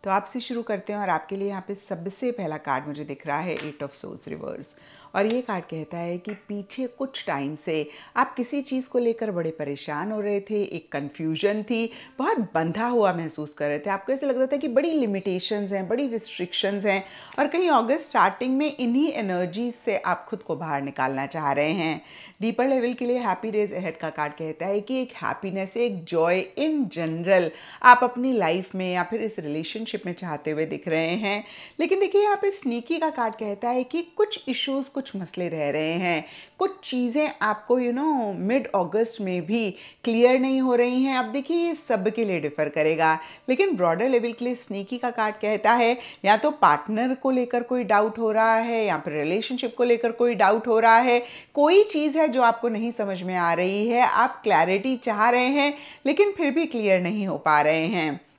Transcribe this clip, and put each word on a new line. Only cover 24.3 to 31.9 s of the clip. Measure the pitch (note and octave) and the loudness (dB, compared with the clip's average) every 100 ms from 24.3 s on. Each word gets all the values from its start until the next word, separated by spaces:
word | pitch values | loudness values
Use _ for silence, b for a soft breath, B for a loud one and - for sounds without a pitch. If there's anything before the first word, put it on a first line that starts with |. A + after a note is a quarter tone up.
कहता | D3 D#3+ D#3 F3+ | -6 -10 -6 -4
है | G3+ | -4
कि | G#3 C4 | -2 -4
एक | B3+ - | -4 -6
हैप्पीनेस, | - - G3 F#3+ F#3+ A#3 | -6 -4 -6 -6 -6 -2
एक | A#3+ F#3+ | -2 -4
जॉय | E3 E3+ E3 F#3 - - | -4 0 2 2 -2 -4
in | D#4 D4+ A3+ | -2 0 -2
general | E3+ E3 D#3+ E3+ F#3+ E3 B B B | -4 -4 -4 4 4 4 B B B
आप | - B3 | 10 10
अपनी | B3 A#3+ C4 | 8 0 0
लाइफ | A#3+ E3 F3 F3+ | 2 2 0 -4
में | F#3 F#3 | -6 -2
या | F3+ | -2
फिर | F3+ A3 | -2 -4
इस | A3 G#3+ | -6 -6
रिलेशनशिप | D3+ D3+ E3 G#3+ A3+ F3+ F3+ | -6 -6 -6 -8 -8 -8 -8
में | |
चाहते | F3 F3+ D3 D#3 | -8 -8 -6 -4
हुए | D3+ D#3+ | -2 -4
दिख | D3+ E3+ | -4 -2
रहे | D#3+ E3 F3+ | -2 0 -2
हैं। | G#3 G#3 G#3 B B - | -2 -4 -6 B B -4
लेकिन | E4+ | 0